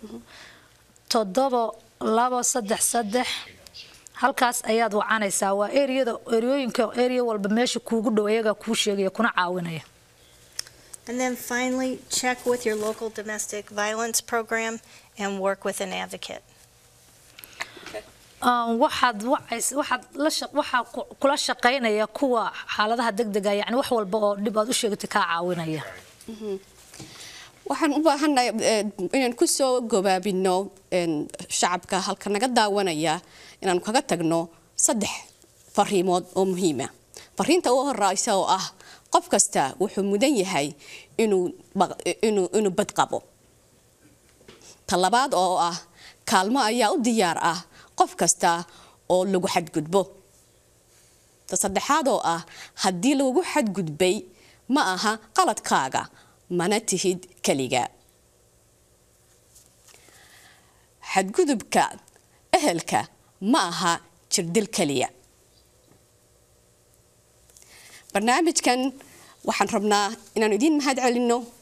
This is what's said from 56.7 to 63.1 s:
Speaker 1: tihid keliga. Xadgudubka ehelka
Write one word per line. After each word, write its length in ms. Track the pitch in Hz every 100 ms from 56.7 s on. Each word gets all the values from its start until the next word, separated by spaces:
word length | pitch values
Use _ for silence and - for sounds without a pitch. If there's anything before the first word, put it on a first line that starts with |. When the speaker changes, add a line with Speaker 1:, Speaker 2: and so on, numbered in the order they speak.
| 208
Speaker 1:
tihid 400 | 220 190 185 180 - -
keliga. 440 | - 156 131 127 - _ _ _ _ _ _ _ _ _ _ _ _ _ _ _ _ - _ _ - - - - - - - - _ _ _ _
Xadgudubka 800 | - 190 190 220 339 247 - 214 - - - _ _ _ _
ehelka 480 | 370 - 170 - 139 95